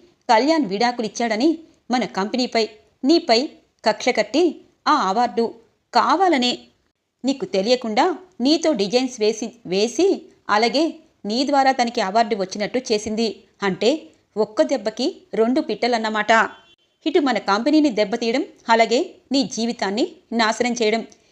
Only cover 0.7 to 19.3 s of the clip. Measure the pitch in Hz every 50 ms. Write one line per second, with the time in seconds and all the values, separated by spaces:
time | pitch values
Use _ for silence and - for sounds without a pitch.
0.7 | 190 202 233 240 247 247 226 208 - - 233 226 214 214 254 339 311 320 - -
1.7 | _ _ _ - 233 254 214 - - 190 196 214 262 254 254 240 - 233 214 214
2.7 | - - _ _ _ _ - 262 330 339 339 - 226 233 277 330 - - _ _
3.7 | _ _ - 226 214 - - 247 240 226 202 - - 294 359 320 240 - - _
4.7 | _ _ _ 262 302 277 208 185 190 226 247 233 240 233 233 220 - - _ _
5.7 | _ _ _ _ - 240 208 226 277 330 392 370 320 262 240 247 240 - - _
6.7 | _ _ _ _ _ _ _ _ _ _ - 254 277 269 190 185 - 196 190 226
7.7 | 254 247 - 226 214 226 294 370 339 - - - _ - 240 277 320 330 330 320
8.7 | 302 202 196 190 190 247 262 254 - - 214 208 226 - 247 220 - - - 165
9.7 | 180 196 208 233 240 - 349 403 320 226 - - _ _ _ - 202 208 226 240
10.7 | 202 269 330 311 - - - _ _ _ - 202 214 247 285 277 277 269 269 269
11.7 | 262 262 240 233 226 240 208 185 196 226 240 214 226 196 190 190 - 208 208 190
12.7 | - 247 254 - 226 208 - - 220 214 233 220 - - - _ _ _ 202 202
13.7 | 185 - 202 226 302 311 - - _ _ _ _ _ 202 220 - - - 311 254
14.7 | 277 247 202 220 214 - 247 339 381 - - _ - 220 220 233 254 311 - -
15.7 | 214 202 - 240 247 220 220 214 214 214 208 - 226 226 190 - - - _ _
16.7 | _ _ _ _ _ _ _ 311 285 359 285 269 240 196 - - 196 208 240 294
17.7 | 302 311 294 294 208 208 208 196 226 233 240 226 233 277 370 - - _ _ -
18.7 | 226 226 226 208 226 262 359 370 - - _ _